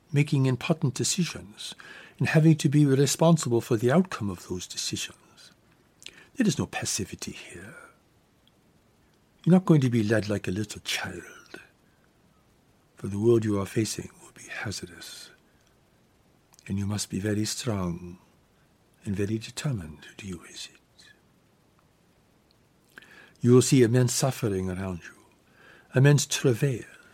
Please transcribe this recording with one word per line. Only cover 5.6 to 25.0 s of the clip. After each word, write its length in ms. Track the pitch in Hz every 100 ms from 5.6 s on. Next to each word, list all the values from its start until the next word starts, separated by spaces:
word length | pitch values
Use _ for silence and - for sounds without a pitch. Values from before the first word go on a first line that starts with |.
| _ _ _ _ - - - -
There 100 | 208
is 100 | -
no 100 | 92
passivity 640 | - - - 98 - -
here. 420 | - - 87 98 - - _ _ _ _ _ _ _ _ _ _ _ _ _ _ _
You're 120 | -
not 100 | 180
going 160 | 185 160
to 100 | 131
be 140 | 120
led 240 | 104 110 101
like 180 | 101 -
a 60 |
little 280 | 92 107 -
child, 720 | - - - 90 - - - - - _ _ _ _ _ _ _ _ _ _ _ _
for 140 | - 104
the 100 | 98
world 260 | 110 117
you 160 | 107 101
are 60 | 98
facing 440 | - 110 - - -
will 80 | - -
be 120 | -
hazardous, 800 | - - 95 92 - - - - - _ _ _ _ _ _ _ _ _ _ _ _ -
and 100 | 98
you 80 | 98
must 240 | 104 -
be 80 | 98
very 260 | 104 104
strong 720 | 107 - - 101 90 85 87 90 _ _ _ _ _ _ _ _
and 120 | - 95
very 200 | 101 110
determined 640 | 113 - 151 120 78 73
to 220 | - -
deal 140 | 101 87
with 300 | - - -
it. 360 | - _ _ - _ _ _ _ _ _ _ _ _ _ _ _ _ _ _ _ _ _ - - - - _
You 120 | 120
will 100 | 123
see 200 | 123 139
immense 320 | 117 123 123
suffering 560 | - 139 - 113 95 92
around 300 | 90 95 87